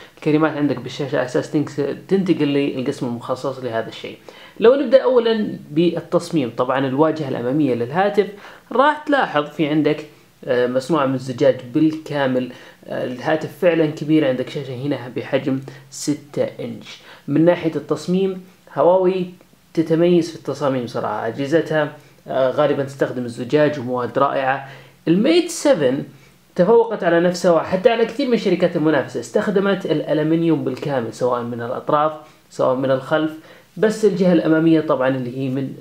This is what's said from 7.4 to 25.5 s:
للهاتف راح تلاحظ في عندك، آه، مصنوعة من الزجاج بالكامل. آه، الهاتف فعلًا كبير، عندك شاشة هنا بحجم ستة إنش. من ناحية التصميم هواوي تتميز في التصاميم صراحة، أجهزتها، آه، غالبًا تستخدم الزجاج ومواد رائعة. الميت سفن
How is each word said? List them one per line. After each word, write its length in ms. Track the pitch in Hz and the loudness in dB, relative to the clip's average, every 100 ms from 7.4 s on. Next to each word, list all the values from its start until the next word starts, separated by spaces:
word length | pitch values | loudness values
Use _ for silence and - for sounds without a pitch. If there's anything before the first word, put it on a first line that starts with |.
| 120 147 139 117 | -2 0 0 0
للهاتف 520 | 117 160 202 202 190 - - - - | -2 0 0 0 -2 -4 -20 -20 -8
راح 260 | 240 285 294 | 2 2 2
تلاحظ 480 | - 277 196 147 151 | -2 0 0 -2 -4
في 220 | - 147 | -4 -2
عندك، 380 | 156 147 151 - - _ _ - | 0 0 0 -6 -20 _ _ -4
آه، 220 | 123 123 | 0 0
مصنوعة 380 | 127 - 160 135 | 0 0 0 0
من 100 | 131 | -2
الزجاج 400 | 131 120 139 123 123 | -4 0 2 2 -2
بالكامل. 800 | 151 156 156 - 147 135 127 127 - - - - | 2 2 0 -6 -2 0 0 -4 -10 -20 -20 -10
آه، 180 | - 127 | -8 -6
الهاتف 520 | 127 156 160 143 - | -6 -2 -2 -2 0
فعلًا 240 | 180 165 156 | 2 4 2
كبير، 420 | 147 147 156 143 | 0 2 2 4
عندك 220 | 127 127 | 0 -4
شاشة 260 | 151 135 123 | -8 -8 -8
هنا 360 | 143 131 123 120 | -4 -6 -6 -10
بحجم 440 | 113 135 135 135 131 - - | -4 -2 -2 -4 -6 -18 -20
ستة 540 | - - 143 - - | -10 -6 -6 -6 -4
إنش. 580 | 113 - 131 110 - - - - - | -4 -4 -10 -12 -16 -20 -20 -16 -2
من 180 | 143 165 | 2 4
ناحية 300 | 170 165 151 | 4 0 -4
التصميم 680 | 143 147 - 185 190 185 - _ - 147 | -4 -6 -2 0 0 -4 -12 _ -12 0
هواوي 500 | 156 185 185 185 180 - _ _ _ | 4 4 4 0 -4 -10 _ _ _
تتميز 580 | - 160 160 175 175 160 | -4 0 2 4 4 2
في 40 | - | -6
التصاميم 520 | - 135 143 131 117 | -8 -2 -2 -2 -4
صراحة، 400 | 123 113 107 113 | -6 -4 -4 -6
أجهزتها، 640 | 120 139 160 151 156 143 - - _ - | -6 0 0 2 0 -2 -6 -20 _ -6
آه، 240 | 131 131 | 0 0
غالبًا 320 | 127 147 139 | 2 0 0
تستخدم 420 | 135 - 151 127 123 | -4 -2 -4 -2 -8
الزجاج 540 | 117 120 147 151 151 | -8 -2 2 2 0
ومواد 400 | 123 123 120 123 | -4 -4 -2 0
رائعة. 480 | 139 139 131 135 - - - _ - | 2 2 -2 -2 -4 -18 -20 _ 0
الميت 420 | 175 254 339 | 2 4 2
سفن 540 | 339 | 2